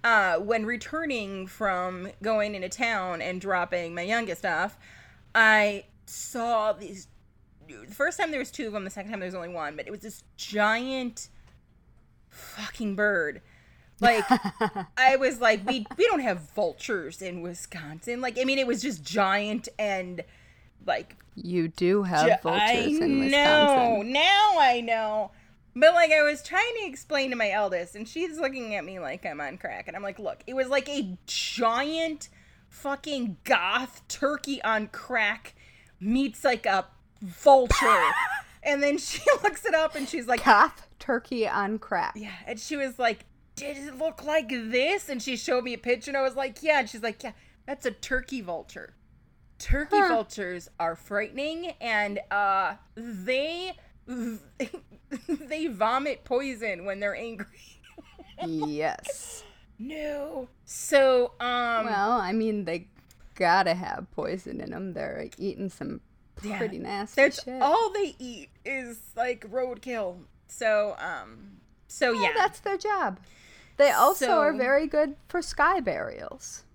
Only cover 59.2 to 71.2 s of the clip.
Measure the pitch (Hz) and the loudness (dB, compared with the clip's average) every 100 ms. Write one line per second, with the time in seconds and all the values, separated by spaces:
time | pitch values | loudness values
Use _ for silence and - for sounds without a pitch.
59.2 | - - - - _ - 240 311 302 294 | -14 -16 -20 -20 _ -14 -12 -8 -8 -8
60.2 | 285 262 247 _ - - - 285 269 254 | -8 -10 -12 _ -16 -12 4 6 8 6
61.2 | 247 - 247 247 240 233 226 202 208 240 | 2 -2 -4 -2 0 0 0 0 2 2
62.2 | 185 220 220 208 175 170 - _ _ - | 0 0 0 -2 -4 -6 -8 _ _ -20
63.2 | - - 175 185 185 175 180 - 185 - | -20 0 4 4 4 0 -4 -8 -8 -6
64.2 | - 190 - - - 165 190 170 143 - | -6 -6 -8 -10 -10 -10 -8 -8 -8 -8
65.2 | - - 196 - 190 - - - _ _ | -10 -8 -8 -6 -10 -8 -10 -10 _ _
66.2 | _ - 202 202 214 180 - 202 208 - | _ -14 -10 -6 -6 -6 -8 -8 -4 4
67.2 | 277 277 - 254 262 370 440 403 370 - | 4 2 -10 0 2 4 2 0 -4 -6
68.2 | 254 226 143 _ - 269 240 226 - 214 | -14 -14 -18 _ -8 -8 -8 -14 -14 -4
69.2 | 247 247 214 240 254 240 262 233 190 180 | -4 -4 -6 -4 -4 -6 -8 -6 -6 -8
70.2 | - _ _ - 226 214 208 - 160 151 | -20 _ _ -4 2 2 0 -4 -8 -8